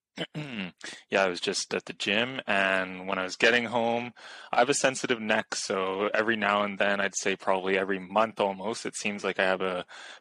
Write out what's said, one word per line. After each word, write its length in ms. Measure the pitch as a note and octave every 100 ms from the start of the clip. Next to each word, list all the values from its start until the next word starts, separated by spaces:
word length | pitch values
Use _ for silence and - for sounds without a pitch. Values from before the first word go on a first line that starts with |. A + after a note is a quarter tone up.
| _ - E3
<clears throat> 20 | D3+
yeah, 880 | D3 A2+ F2+ - - - - G2+
I 40 | F#2+
was 120 | F2
just 360 | - F#2 - G2
at 100 | -
the 80 |
gym, 480 | F2+ G#2+ G#2 B2 C3 -
and 600 | G2+ F#2+ F#2+ F#2 F#2 F#2+
when 120 | F#2+
I 40 |
was 120 | F#2 -
getting 300 | A#2 A#2+ A2+
home, 480 | A#2+ A#2 A#2 A#2+ - - - -
I 60 | A#2+
have 120 | B2
a 40 |
sensitive 480 | C#3 C3+ B2 C3 A#2
neck, 320 | G#2+ A2 -
so 560 | - - G2 F#2+ F#2+ G#2
every 240 | G#2+ A2 A2
now 280 | G2+ G#2
and 160 | G2+ G2
then, 200 | G2+ G2
I'd 160 | G2 -
say 200 | G2+ F#2+
probably 420 | - F#2+ F#2+ F#2+
every 220 | F#2+ F#2+
month 400 | F2+ G2+ A2 -
almost, 480 | G2+ F#2+ G2+ A#2 A2
it 80 | -
seems 280 | G#2 G2+
like 160 | G2 F#2
I 40 |
have 180 | F#2+ F#2
a 240 | F#2 F2+ - - - -